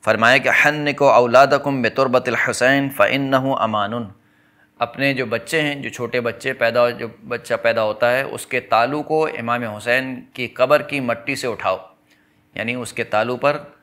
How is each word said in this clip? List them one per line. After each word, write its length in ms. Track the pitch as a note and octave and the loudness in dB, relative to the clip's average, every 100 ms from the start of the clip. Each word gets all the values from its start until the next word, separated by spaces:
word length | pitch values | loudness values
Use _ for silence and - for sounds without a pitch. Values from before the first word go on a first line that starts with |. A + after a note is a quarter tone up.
फरमाया 340 | - G#2+ A2+ C3+ | 0 2 4 4
कि 120 | C3 | 4
"हन्निकु 560 | - D3 D3+ D3 C#3 C#3 | 2 2 2 -4 2 6
औलादकुम 760 | A2+ B2 A#2+ C#3 D3 C#3+ C3+ | 6 6 6 6 4 0 -2
बितुरबतिल 520 | A#2 - C3 B2 B2+ A2+ | -2 0 2 2 0 -2
हुसैन 540 | - A2+ B2 C#3 C#3 | -2 0 2 2 0
फ़इन्नहु 640 | C#3 G2+ C3+ C3+ C3+ C3+ | 2 2 2 0 0 0
अमानुन।" 540 | C3+ A2 G#2+ G2+ A#2 A2 G2+ _ _ _ _ _ _ | -2 0 -2 -4 -6 -8 -14 _ _ _ _ _ _
अपने 340 | A#2+ - C#3 | -8 -2 -2
जो 120 | C#3 B2 | -2 -2
बच्चे 360 | A#2 - E3 | -4 -2 -2
हैं, 200 | D3 C#3+ | -2 -4
जो 80 | B2+ | -10
छोटे 300 | - A#2+ B2 | -8 -4 -2
बच्चे 340 | A#2 A2+ C3+ | -4 -4 -6
पैदा, 360 | C3 A#2 A#2 A#2+ | -2 0 2 0
जो 200 | A#2 A#2 - - | 0 -10 -12 -12
बच्चा 300 | A#2+ - A2+ | -12 -6 -2
पैदा 260 | A#2 A2+ | 0 0
होता 280 | A2 G#2+ A#2+ | -2 0 0
है, 140 | B2 C#3 | 0 -2
उसके 320 | A#2 - B2+ | -8 -6 -6
तालू 420 | B2 A2+ A#2+ D3 | 0 0 2 -2
को 260 | D3 D#3 D#3 | -2 -2 -2
इमाम 360 | - A#2 A#2+ | -4 -4 -4
हुसैन 520 | A#2 G#2 A#2+ B2 C3 B2+ - - | -4 -8 -2 -2 -2 -12 -16 -10
की 120 | A#2+ | -10
कब्र 340 | - B2+ D3 | 0 2 2
की 180 | C#3+ C#3+ | 2 -6
मट्टी 360 | B2 A#2 - C3+ | -4 -4 -4 -6
से 120 | B2+ | -6
उठाओ, 320 | G#2 F#2+ F#2+ - _ _ _ _ _ _ - | -4 -2 -4 -6 _ _ _ _ _ _ -10
यानी 200 | A2 B2 | -6 -6
उसके 280 | A2+ - | -8 -8
तालू 320 | A2+ G#2 A2+ B2 | -2 -2 0 0
पर 220 | C#3+ D3 - _ | 0 -2 -8 _